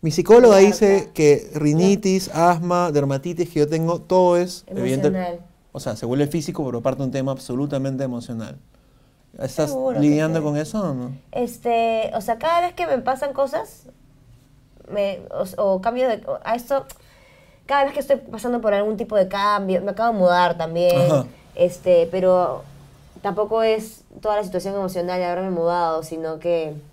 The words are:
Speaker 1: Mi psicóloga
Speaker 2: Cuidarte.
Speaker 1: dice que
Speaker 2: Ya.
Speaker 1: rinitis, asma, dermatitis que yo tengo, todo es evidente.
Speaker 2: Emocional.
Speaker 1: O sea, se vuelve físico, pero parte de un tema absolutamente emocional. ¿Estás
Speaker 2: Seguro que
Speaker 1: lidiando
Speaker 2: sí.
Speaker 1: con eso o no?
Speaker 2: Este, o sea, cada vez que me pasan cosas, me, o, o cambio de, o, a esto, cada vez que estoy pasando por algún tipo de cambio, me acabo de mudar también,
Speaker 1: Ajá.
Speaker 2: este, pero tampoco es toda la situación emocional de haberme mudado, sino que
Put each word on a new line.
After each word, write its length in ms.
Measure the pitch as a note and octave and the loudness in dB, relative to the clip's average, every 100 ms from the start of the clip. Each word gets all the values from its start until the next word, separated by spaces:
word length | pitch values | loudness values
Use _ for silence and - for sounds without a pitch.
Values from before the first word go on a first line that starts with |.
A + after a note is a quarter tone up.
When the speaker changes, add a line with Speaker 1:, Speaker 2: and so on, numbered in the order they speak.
Speaker 1:
Mi 100 | D#3+ | -2
psicóloga 460 | D#3 F3+ A3+ B3 G3 | -2 8 10 10 10
Speaker 2:
Cuidarte. 80 | G3 G#3 G#3 G3 | 8 6 4 4
Speaker 1:
dice 160 | D#3 | 0
que 360 | - D3+ C#3+ - | 2 6 4 2
Speaker 2:
Ya. 60 | D3+ | -2
Speaker 1:
rinitis, 680 | D3+ D3+ F#3 G3+ G3 F#3 F#3 | 0 2 4 2 2 -2 -2
asma, 580 | D#3 E3+ E3+ F3 F3 F3 | 2 4 4 0 0 2
dermatitis 580 | D3 C#3 C3+ D#3 E3+ E3+ | 0 0 -2 -6 -6 -4
que 100 | D#3+ | 0
yo 80 | D3 | 0
tengo, 320 | D#3+ D#3+ E3+ | 0 -2 -4
todo 380 | - F3+ F3+ F3 | 0 2 4 2
es 260 | F3+ - - | 0 -8 -14
evidente. 400 | F#3+ B2+ C3 - | -6 -2 0 0
Speaker 2:
Emocional. 320 | F#3 F3+ F3 - _ _ | -2 -6 -10 -16 _ _
Speaker 1:
O 80 | - | -12
sea, 160 | - A2 | -10 -8
se 100 | A#2 | -4
vuelve 220 | C3 D3 | -2 -2
físico, 360 | D#3+ D3 - C#3 | -2 -6 -6 -6
pero 160 | A#2+ | -4
parte 180 | B2 C3 | -4 -2
de 60 | C3+ | -4
un 60 | |
tema 200 | C3 C3 | -4 -4
absolutamente 720 | C3 - B2 C#3+ C#3+ C3+ C3+ | -6 -6 -6 -4 -4 -6 -6
emocional. 540 | C3+ A#2+ A#2 A#2 A2 - _ _ _ _ _ _ _ - | -6 -8 -10 -12 -12 -16 _ _ _ _ _ _ _ -10
¿Estás 300 | - - D3+ | -10 -4 -4
Speaker 2:
Seguro 240 | C4+ C4 B3 | -2 -4 0
que 60 | |
Speaker 1:
lidiando 380 | D3 D3 D#3 E3 | 2 2 0 -2
Speaker 2:
sí. 60 | D3+ | -2
Speaker 1:
con 120 | D3 | -4
eso 240 | D3+ A3 | -4 -4
o 120 | F#3 | -4
no? 180 | C3+ B2 C3+ _ | -6 -8 -12 _
Speaker 2:
Este, 800 | - A#3+ A#3+ A#3+ A#3 A3+ A3+ A3 - | -6 -6 -6 -2 0 0 -2 -4 -6
o 60 | |
sea, 160 | F#3+ A3+ | -4 -4
cada 220 | D4+ E4+ | 0 0
vez 120 | F4 | 0
que 140 | F4 E4+ | -4 -2
me 100 | C4+ | -2
pasan 340 | A#3 C4 C#4+ | -2 -4 -4
cosas, 500 | C#4 C#4 D4+ G#4+ - - _ _ _ _ - _ _ _ _ - | -2 -2 -4 -8 -16 -20 _ _ _ _ -20 _ _ _ _ -10
me, 300 | G#3 G3+ F#3+ - - F#3+ F#3+ | -4 -4 -4 -10 -6 -6 -2
o, 60 | G3+ | 0
o 80 | F#3+ | 0
cambio 260 | F#3+ A#3+ B3+ | -2 -2 -2
de, 160 | A3 - | -2 -6
o, 120 | C3+ | -8
a 120 | - A#3+ | -4 -6
esto, 300 | A#3+ C#4 C4 - _ _ _ _ _ _ - | -2 -4 -4 -20 _ _ _ _ _ _ -4
cada 180 | C#4 | 0
vez 100 | C#4 | 0
que 60 | - | -2
estoy 160 | - B3+ | -2 -2
pasando 440 | - A3 B3 A#3+ | -2 -10 -4 -2
por 120 | A3 | 0
algún 240 | G3+ G#3 G#3+ | 0 0 -4
tipo 180 | A3+ G#3+ | -2 0
de 120 | F#3+ | 0
cambio, 540 | G3 G3+ G#3 F#3+ F#3 | 0 0 0 0 -2
me 100 | G3 | -2
acabo 220 | G3+ A#3 | -2 -2
de 60 | A3 | 2
mudar 380 | F3+ F3 F3 E3+ | 4 4 2 0
también, 540 | E3 E3 F3 F3 F3 | -4 0 2 4 4
Speaker 1:
Ajá. 140 | D3+ A#2+ - - - | 2 0 -12 -20 0
Speaker 2:
este, 520 | F3 F3 F#3 F3 E3+ | 0 0 4 4 4
pero 540 | F#3 F#3 F#3 E3+ B2+ - - - - - - | 0 2 4 2 -4 -12 -20 -20 -20 -20 -10
tampoco 400 | G3+ G3 G#3 A3 | -8 -4 -2 0
es 420 | A3+ A3 A3 - _ - | 2 0 -4 -18 _ -8
toda 160 | G#3+ G#3 | -2 -2
la 60 | |
situación 320 | G3+ F#3 F#3+ G3 | -2 -6 -6 -6
emocional 440 | F#3+ F#3 F3 F3+ | -6 -4 -4 -2
de 60 | F3 | -2
haberme 260 | F3 F#3+ | -4 -4
mudado, 500 | F3 E3 F3 E3+ D#3+ | -2 0 0 0 -2
sino 380 | D#3+ D#3+ D#3+ D#3+ | -6 -8 -8 -6
que 340 | F3 E3+ D#3+ D3+ C#3+ | -2 -2 -2 -10 -16